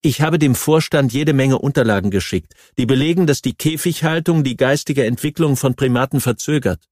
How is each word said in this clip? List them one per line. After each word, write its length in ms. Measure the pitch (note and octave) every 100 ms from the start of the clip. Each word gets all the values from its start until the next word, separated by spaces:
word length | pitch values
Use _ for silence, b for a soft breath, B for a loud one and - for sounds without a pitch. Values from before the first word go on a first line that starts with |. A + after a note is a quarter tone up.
Ich 180 | D3+ B2
habe 180 | D#3 D#3+
dem 160 | D3
Vorstand 580 | A#2 - D#3+ - D3+ C3+
jede 200 | B2+ D3+
Menge 260 | C3+ C3+ C3
Unterlagen 520 | C#3+ C#3 A#2 G2+ G2
geschickt, 440 | F#2+ - F#2 - b b -
die 80 | A#2+
belegen, 400 | C3 D3+ E3+ E3
dass 160 | C#3
die 120 | B2+
Käfighaltung 920 | - D#3 D#3 F3+ D#3+ E3 D#3+ D#3+ E3
die 120 | C3+ A#2
geistige 480 | C3 D3 - C#3
Entwicklung 520 | A2+ A#2 D3 D3 D#3 C3
von 180 | C3+
Primaten 460 | B2 C3 A#2+ C3 C#3
verzögert. 680 | B2+ A2+ - D3+ A2+ F2 _